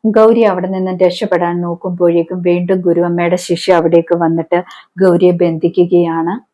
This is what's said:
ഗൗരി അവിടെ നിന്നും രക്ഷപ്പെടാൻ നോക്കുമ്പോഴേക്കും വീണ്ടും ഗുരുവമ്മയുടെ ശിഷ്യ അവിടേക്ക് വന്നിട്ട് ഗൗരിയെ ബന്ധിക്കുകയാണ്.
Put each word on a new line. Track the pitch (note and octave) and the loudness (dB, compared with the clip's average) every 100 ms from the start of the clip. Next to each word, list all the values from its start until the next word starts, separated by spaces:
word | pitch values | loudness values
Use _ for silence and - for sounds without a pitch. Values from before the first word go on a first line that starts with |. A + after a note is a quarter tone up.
ഗൗരി | A3 G#3+ A3 A#3 | 2 4 4 4
അവിടെ | G#3+ F#3 F#3 | 2 0 -4
നിന്നും | F#3+ F#3 F3+ | -4 -4 0
രക്ഷപ്പെടാൻ | F3+ F3 G3+ F3 F3 F3 | 0 0 -4 -2 -2 -2
നോക്കുമ്പോഴേക്കും | F3 E3+ F#3 F3 F3 E3+ E3 F#3 | -4 -6 -8 0 0 0 -2 -4
വീണ്ടും | F3 F3 F3+ F#3 | -2 -2 0 -2
ഗുരുവമ്മയുടെ | F3 E3+ F3 E3+ F3 F3+ | 0 0 0 -2 -2 -2
ശിഷ്യ | - F3 - | -4 -4 2
അവിടേക്ക് | F3 D#3+ E3+ E3 E3+ | 2 4 2 2 -2
വന്നിട്ട് | E3 E3 D#3+ F3 F3+ - _ F3 | 0 -2 -2 -4 -4 -18 _ 0
ഗൗരിയെ | F#3 F3 F3+ | 2 4 2
ബന്ധിക്കുകയാണ്. | F3 F3 D#3+ E3+ F3+ F3 F3 E3+ E3 E3 A3+ _ | 2 -2 0 -2 0 0 2 0 -2 -4 -6 _